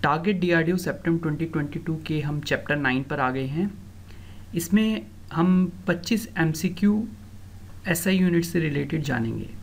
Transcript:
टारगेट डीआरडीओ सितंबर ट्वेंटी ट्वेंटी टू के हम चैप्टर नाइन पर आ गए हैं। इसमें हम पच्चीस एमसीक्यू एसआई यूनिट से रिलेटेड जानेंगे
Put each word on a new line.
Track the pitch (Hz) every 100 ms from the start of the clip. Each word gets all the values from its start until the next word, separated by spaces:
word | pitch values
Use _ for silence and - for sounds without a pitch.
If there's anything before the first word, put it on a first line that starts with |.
टारगेट | 151 156 180 190
डीआरडीओ | 175 170 165 180
सितंबर | 160 - 165 170
ट्वेंटी | 160 151
ट्वेंटी | 160 156 143 160
टू | - 156 -
के | 156
हम | 143 147
चैप्टर | 143 127 - 147
नाइन | 135 127
पर | 139 147
आ | 131
गए | 131 131
हैं। | 151 196 - - - - - - - -
इसमें | - 170 202 220 214 - - -
हम | 160 175 185 180 - -
पच्चीस | 170 - 226 - -
एमसीक्यू | 160 151 185 185 202 214 - - - - - - - - -
एसआई | 170 190 185
यूनिट | 185 170
से | 170 175
रिलेटेड | 160 139 139 160
जानेंगे | 143 120 113 110 95 -